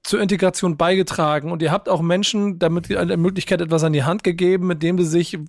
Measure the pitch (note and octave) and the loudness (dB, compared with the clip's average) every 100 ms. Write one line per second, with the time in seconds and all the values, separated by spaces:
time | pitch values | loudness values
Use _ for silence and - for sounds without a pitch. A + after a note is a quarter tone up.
0 | - G#3+ G3+ G3 F#3 - F#3 D3+ E3 F#3+ | -4 -2 0 2 0 0 -2 0 2 2
1 | F#3 - D3+ D3+ D3+ E3+ D#3 G3 - F3+ | 0 0 0 0 -2 -2 0 0 0 0
2 | E3 F#3 G3+ G#3 G3+ F3 E3+ E3+ E3+ G3 | 2 0 0 0 -2 0 0 0 -2 -2
3 | F3 F3+ F3 F#3+ - F3+ E3+ E3 D#3+ D3 | 0 2 0 -2 -2 -2 0 0 2 2
4 | C3+ G3+ F#3 E3+ F3+ F#3+ F3+ D#3+ E3 F3+ | 0 0 -2 0 2 2 0 0 0 0
5 | E3 E3 E3 E3+ | 2 0 0 -8